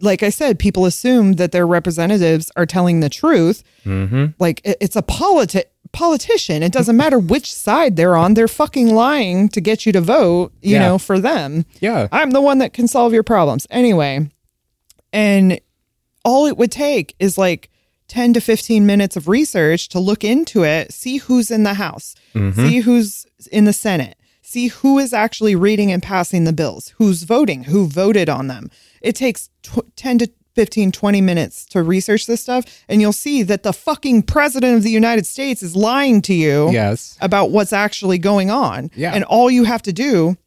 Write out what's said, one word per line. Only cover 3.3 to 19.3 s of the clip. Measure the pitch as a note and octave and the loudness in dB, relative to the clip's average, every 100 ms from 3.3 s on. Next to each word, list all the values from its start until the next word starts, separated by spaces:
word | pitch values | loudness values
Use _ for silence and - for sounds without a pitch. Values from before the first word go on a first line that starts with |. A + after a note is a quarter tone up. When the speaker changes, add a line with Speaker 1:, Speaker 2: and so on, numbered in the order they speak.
| C4 E3 G#3+ _ _ G2+ | 2 2 -2 _ _ -6
Speaker 2:
Mm-hmm. | F#2+ G2 B2+ D3+ - | -4 -2 -2 -2 -2
Speaker 1:
Like, | F3 - | -4 -2
it, | G3+ - | -6 -4
it's | G3+ A3 | -2 -4
a | |
politi-, | - - F4+ F4 G#3 F#3+ - _ - | -4 -2 2 2 2 -2 -6 _ -18
politician. | - E4+ D4+ - A#4 - D3+ | -4 -2 -2 0 -2 0 -2
It | E3+ | 0
doesn't | B3+ A3+ A#3 | 0 2 4
matter | D4+ C4 | 4 2
which | E3+ C4 - | 2 -2 -2
side | - - C4 D4+ E3+ | -8 -2 2 2 2
they're | F3 E3+ | 2 4
on. | F3 | 4
They're | A3 A3+ | 4 2
fucking | - D4+ C4+ A#3 A3 | 0 -4 2 2 4
lying | B3 D4 G3 F3+ G3+ | 2 0 -2 0 0
to | - | 0
get | F3 A3 A3+ | -2 -2 0
you | |
to | F#3+ | 0
vote, | E3+ C#4+ F#3+ F3 F3 - | 2 2 4 2 -2 -6
you | G3+ G3+ | 0 2
Speaker 2:
Yeah. | |
Speaker 1:
know, | F#3 F#3 | 4 2
for | - F#3+ | 0 -2
them. | F#3+ A3 C#3 D#3 D#3+ _ | 0 -2 -2 -4 -6 _
Speaker 2:
Yeah. | F#3 F3 G2+ | -2 -2 -2
Speaker 1:
I'm | A3+ D4+ | 0 0
the | C4 | 2
one | C#4 C4+ | 2 2
that | B3 | 0
can | - A#3+ | 0 0
solve | C4 A#3+ | 2 2
your | A3+ | 2
problems. | - A3 D3+ B2 - | 2 2 2 0 -4
Anyway, | B3 B3 F3+ C#3+ C3+ D3+ _ _ _ _ _ _ _ _ | 0 2 2 0 -2 -6 _ _ _ _ _ _ _ _
and | G#3 G#3+ G3 F#3 F3 _ _ _ _ _ _ | 0 2 4 4 2 _ _ _ _ _ _
all | A#3 C4 D4 | 0 2 2
it | - | 2
would | A#3+ | -2
take | A#3 D4 C4+ D3 - | 0 -2 -2 -4 -4
is, | F#3+ F#3 | -4 0
like, | F#3+ E3 - _ _ _ _ | 0 -2 -8 _ _ _ _
ten | A#3+ A#3+ | -2 2
to | A#3+ | 2
fifteen | A3+ G#3+ - A3 G3+ | 2 -2 0 2 4
minutes | G3+ G3 F#3 | 2 -2 -6
of | |
research | D3+ | -2